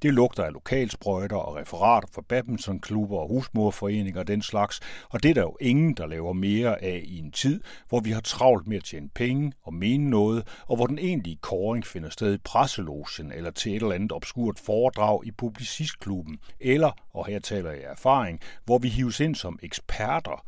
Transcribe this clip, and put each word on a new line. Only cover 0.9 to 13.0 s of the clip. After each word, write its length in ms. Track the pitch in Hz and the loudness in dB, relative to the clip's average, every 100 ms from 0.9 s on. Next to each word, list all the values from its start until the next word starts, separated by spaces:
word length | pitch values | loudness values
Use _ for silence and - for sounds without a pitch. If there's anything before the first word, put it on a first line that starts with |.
| - 104 92 98 101 | -4 -4 -2 -2 -4
og 200 | 78 76 | -4 -8
referater 520 | - 85 104 117 90 | -8 2 6 6 2
fra 80 | - - | -8 -4
badmintonklubber 880 | 123 120 110 - 92 - 107 104 98 | -2 -2 -4 -4 -6 -2 -2 0 -2
og 120 | 80 | -2
husmorforeninger 920 | 123 127 113 104 - 101 107 98 95 | -2 0 2 2 2 0 0 -2 -2
og 60 | 92 | -2
den 160 | 104 | -2
slags, 380 | - 104 101 - - - - | 0 0 0 -2 -10 -12 -8
og 140 | 113 | 2
det 80 | 147 | 4
er 40 | |
der 60 | 139 | 6
jo 160 | 85 - | 2 0
ingen, 340 | 123 135 165 | 2 4 4
der 120 | - 78 | 2 -4
laver 260 | 80 82 | -4 -2
mere 500 | 90 98 104 120 107 | 0 2 2 2 0
af 200 | 92 90 | -2 -4
i 140 | 85 90 | -6 -8
en 140 | 76 | -8
tid, 280 | - 135 180 - - - | -2 0 0 -4 -14 -4
hvor 120 | 120 | -2
vi 100 | 110 | 0
har 100 | 110 | -2
travlt 460 | - - 127 110 85 | -4 4 6 6 4
med 100 | 101 | -4
at 80 | |
tjene 240 | - 82 71 | -6 -10 -8
penge 440 | - 120 135 147 - | -2 0 2 0 -4
og 120 | - | -10
mene 360 | 82 101 135 143 | -2 2 4 4
noget, 380 | 110 107 113 110 - - | 4 4 2 -4 -10 -2
og 100 | 120 | 0
hvor 100 | 123 | 2
den 120 | 147 | 0
egentlige 380 | 180 165 85 78 | -2 -2 -4 -8
kåring 500 | - 92 101 120 107 | -4 -2 0 -2 -4
finder 240 | 92 80 | -8 -10
sted 240 | - 107 | -2 0
i 40 | 98 | 0
presselogen 920 | - 113 139 - 85 73 | 2 2 2 0 -6 -8